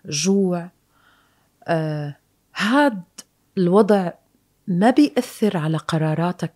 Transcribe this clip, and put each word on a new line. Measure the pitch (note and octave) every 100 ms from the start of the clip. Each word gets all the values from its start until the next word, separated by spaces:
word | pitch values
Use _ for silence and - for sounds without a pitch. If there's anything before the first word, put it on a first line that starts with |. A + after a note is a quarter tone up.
| D3+
جوع. | D3 F3+ G3 F#3 F3 F3 _ _ _ _ _ _ _ _ _
آه، | - E3 D#3 D3+ D3 - _ _ _ -
هاد | G3+ C#4 C#4+ G3 - - - _ _ G3
الوضع | F3 G3+ G3+ G3+ F3 - _ _ _ _ -
ما | F3 A3+
بيأثر | B3+ C#4+ B3+ - - G#3 F#3
على | D#3 D#3
قراراتك | - D#3 D#3 D#3 F3 - D#3+